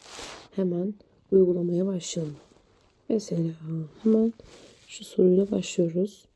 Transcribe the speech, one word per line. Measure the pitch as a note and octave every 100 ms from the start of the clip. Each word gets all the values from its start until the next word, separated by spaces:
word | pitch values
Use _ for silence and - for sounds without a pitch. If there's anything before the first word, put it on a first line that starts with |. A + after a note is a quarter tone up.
| - - - - -
hemen | - F#3 E3+ F#3+ G#3 _ _ _
uygulamaya | F#3+ F3+ F3 F3 F3 F#3+
başlayalım. | F#3 - F3 D3+ C#3+ - _ _ _ _ _ -
Mesela | A3 - E3+ E3 D#3+ D#3+ D#3+ D#3 -
hemen | A3 A3 A3+ - - - - _ -
şu | -
soruyla | G#3 - F#3 F3+ G3+
başlıyoruz. | G3 F#3 - E3+ E3+ G3+ - _